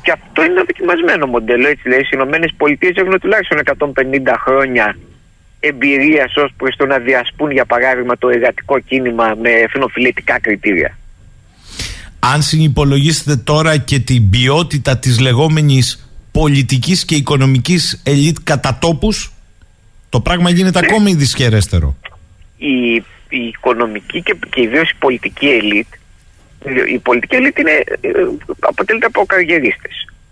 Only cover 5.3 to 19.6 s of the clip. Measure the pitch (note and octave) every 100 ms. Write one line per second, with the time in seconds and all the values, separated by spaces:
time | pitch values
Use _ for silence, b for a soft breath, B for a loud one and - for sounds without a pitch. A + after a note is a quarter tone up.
5.3 | _ _ - D3 C3+ C#3 C#3 D3 D#3 B2+
6.3 | D3 C#3 - C3 B2+ C#3 C3+ A#2+ B2+ A#2+
7.3 | - D3+ C3+ A#2+ A#2+ B2+ B2+ B2 A#2+ B2
8.3 | B2 A#2+ - - C3+ - C3 B2 A#2 A2+
9.3 | G#2+ A#2 A2+ A2+ C3+ B2+ - B2+ - -
10.3 | B2 - G2 G#2 F2+ C2+ - - - -
11.3 | - - B B B B B B - B2
12.3 | D3 D3 D#3 D#3 D3+ C#3+ C#3 D3+ D#3 -
13.3 | C#3+ - D3+ D#3+ D#3 B2+ C#3 A#2+ B2+ G2+
14.3 | A#2 B2+ D3+ F3 D3 - C3 C3+ A#2 C3
15.3 | A#2+ D#3 D#3 D3 C3 A#2 - - - -
16.3 | D3+ D#3 C#3 B2+ C3 D3+ F#3 - D3+ C#3+
17.3 | C#3+ C3+ C3 A#2+ F3 - - - C#3+ D3+
18.3 | E3 - D3 C#3 B2 E3 D3+ G#3+ G#3 -
19.3 | - - _